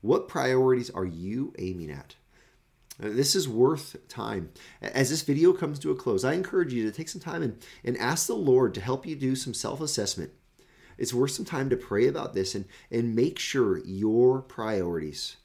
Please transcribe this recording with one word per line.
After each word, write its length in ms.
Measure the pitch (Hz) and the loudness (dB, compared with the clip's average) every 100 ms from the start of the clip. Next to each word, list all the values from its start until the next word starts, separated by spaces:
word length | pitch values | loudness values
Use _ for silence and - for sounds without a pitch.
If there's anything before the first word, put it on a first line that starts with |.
What 260 | 104 185 - | 2 2 2
priorities 600 | 160 127 131 131 127 120 | -2 2 4 6 4 0
are 160 | - | -4
you 480 | 92 82 90 117 139 - | -6 -6 -6 -6 -6 -6
aiming 320 | 92 92 78 | -6 -6 -8
at? 260 | 69 - - _ _ _ _ _ _ _ - | -12 -14 -20 _ _ _ _ _ _ _ -10
Uh, 60 | 104 | -4
this 260 | 110 143 | 0 2
is 140 | 196 143 | 2 0
worth 480 | 110 131 151 - - _ | 4 4 4 -6 -18 _
time. 420 | - 110 104 82 - - - | -10 -6 -6 -6 -14 -20 -10
A-, 120 | 107 | -4
as 140 | 131 135 | 0 2
this 140 | 151 | 0
video 320 | - 143 170 | 0 4 6
comes 240 | 185 156 147 | 4 -2 -4
to 120 | 151 | -4
a 40 | |
close, 300 | 151 - 98 | -2 0 0
I 100 | 127 | 2
encourage 400 | 165 185 196 165 | 0 0 0 0
you 100 | 123 | 0
to 100 | 107 | -2
take 140 | 101 160 | -4 -10
some 140 | 185 | -10
time 200 | 165 160 | -10 -4
and, 140 | 147 104 - - | -4 -6 -16 -10
and 140 | - 120 | -6 -2
ask 300 | 117 165 - | 0 0 -2
the 80 | |
Lord 400 | 226 156 127 123 | 0 4 6 4
to 80 | 98 | 0
help 240 | 104 131 - | -2 -4 -4
you 100 | 151 | -4
do 180 | 131 | -2
some 200 | 131 131 | -2 -4
self-assessment. 760 | 113 - 139 151 - 101 - 76 - _ _ _ _ - - | -6 -6 -4 -4 -2 -2 -4 -8 -12 _ _ _ _ -20 -6
It's 160 | 113 | -4
worth 160 | 123 139 | 0 0
some 160 | 139 - | 0 -6
time 240 | 156 135 | -4 0
to 60 | 123 | -2
pray 300 | - 101 120 | 0 2 2
about 280 | - - | 2 -4
this 200 | - 95 | -4 -2
and, 120 | 101 98 - - | -4 -8 -16 -6
and 260 | 117 117 113 | -2 0 2
make 220 | 127 - | 2 0
sure 400 | - 135 113 87 | -4 2 2 2
your 640 | 78 95 107 113 123 135 | -2 -2 2 6 6 6
priorities 960 | 131 - 110 104 87 85 76 71 - - | -2 -8 -2 0 0 -2 -4 -8 -10 -12